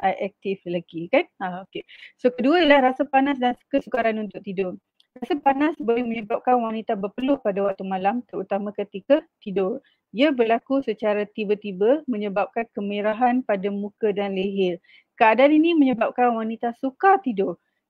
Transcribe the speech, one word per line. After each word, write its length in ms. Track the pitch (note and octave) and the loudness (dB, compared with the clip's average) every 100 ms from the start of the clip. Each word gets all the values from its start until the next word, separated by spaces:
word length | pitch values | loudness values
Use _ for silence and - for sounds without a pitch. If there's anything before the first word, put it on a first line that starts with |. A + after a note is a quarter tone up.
uh, 120 | G3 - | -4 -2
aktif 400 | G3 - G3 F#3+ F3 | -8 -8 -8 -8 -6
lagi, 400 | F3 - E3 E3+ | -8 -8 -12 0
kan? 160 | C#4 E4+ _ | 0 0 _
Ha, 240 | F#3 F3+ | -10 -10
okey. 240 | G3 - - - - _ | -12 -16 -16 -20 -20 _
So, 80 | B3 B3 | -2 0
kedua 240 | B3 F4 | 2 4
ialah 320 | D4+ C#4+ B3+ | 6 6 4
rasa 160 | B3+ C#4 | 0 0
panas 320 | C4+ C#4 C4 | 2 2 0
dan 160 | B3 B3 _ | -2 -4 _
kesukaran 480 | C#4 - A#3 A3+ A3 | -4 -2 -2 -2 -2
untuk 240 | G#3+ - | -6 -10
tidur. 320 | G3 F#3 F#3 G3+ _ _ _ B3+ | -8 -6 -6 -8 _ _ _ -16
Rasa 240 | B3 D4 | -6 0
panas 400 | C#4 C#4 D4+ D4+ | 2 2 0 0
boleh 240 | G#3+ A#3 | -2 0
menyebabkan 560 | A#3+ A#3 G#3 - - B3 | -2 -6 -4 -2 2 2
wanita 400 | A3+ A3 A3 G#3+ | 2 -4 -4 -4
berpeluh 400 | G3 - C4 C#4 | -4 -4 -2 0
pada 240 | G#3 G3 | 0 0
waktu 240 | G3+ G3 F#3+ | -2 -4 -6
malam, 320 | F#3+ F#3+ A#3+ - | -2 -2 -2 -6
terutama 480 | F#3 F#3+ G3 G#3 G3+ | -10 -4 -4 -4 -8
ketika 480 | G3+ G3 - D4+ - _ | -10 -10 0 0 0 _
tidur. 400 | G#3+ F#3+ F#3+ C4 - _ _ | -6 -2 -2 -4 -12 _ _
Ia 240 | G3 D4+ B3+ | 0 2 2
berlaku 460 | A3+ A3+ - C4+ | 2 0 0 -2
secara 400 | C4 G#3 G#3+ G#3 | -2 -4 -2 -2
tiba-tiba 800 | G#3 - G3+ G#3 G#3 F#3 G#3+ D4+ D4+ | -4 -6 -4 -4 -4 0 2 2 -2
menyebabkan 580 | G#3+ G#3 G3 F#3 A#3 A3+ - | -4 -4 -4 -4 -4 -8 -8
kemerahan 680 | G3+ G3+ G#3 A3 B3 B3+ B3+ | -6 -2 -2 0 0 0 -2
pada 240 | G3+ G3+ | -4 -4
muka 400 | G3+ G3+ - A3 | -6 -8 -4 -2
dan 240 | G3 G3+ F#3+ | -2 -4 -4
leher. 460 | G3 G3 F3+ F3 _ _ _ - | -4 -2 -2 -4 _ _ _ 2
Keadaan 380 | A3 A3 C#4+ | 4 6 6
ini 240 | D4+ E4 E4 | 6 4 4
menyebabkan 560 | C4 A#3 G#3+ - B3 | 4 2 -2 2 0
wanita 400 | A3+ A3 A3+ A#3 A#3 | 0 -4 -4 -6 -4
sukar 400 | C4+ C4 F#4+ F#4+ | -8 0 2 4
tidur 400 | C4 G3 F#3 E3+ _ _ | 0 -2 -4 -6 _ _